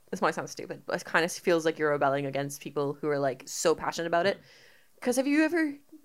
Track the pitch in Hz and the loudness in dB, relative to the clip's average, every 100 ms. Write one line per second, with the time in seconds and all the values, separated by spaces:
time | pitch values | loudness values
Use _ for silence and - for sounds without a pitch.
0 | - - 165 170 143 - - 143 - - | -10 -2 -2 -2 -8 -10 -12 -10 -4 -4
1 | - 180 170 - - 165 160 160 151 147 | 0 2 2 0 2 4 2 0 0 2
2 | 143 139 139 135 143 143 - 143 143 147 | 2 2 -2 -4 -4 -8 -8 -4 -2 -2
3 | 151 143 139 131 - - 175 151 156 156 | -2 0 0 -2 -10 0 2 2 -2 -4
4 | 170 170 190 - - - - - _ - | 0 2 2 -2 -10 -20 -20 -20 _ -6
5 | 247 247 269 294 311 330 311 285 _ 311 | -2 0 2 4 4 2 0 -4 _ -20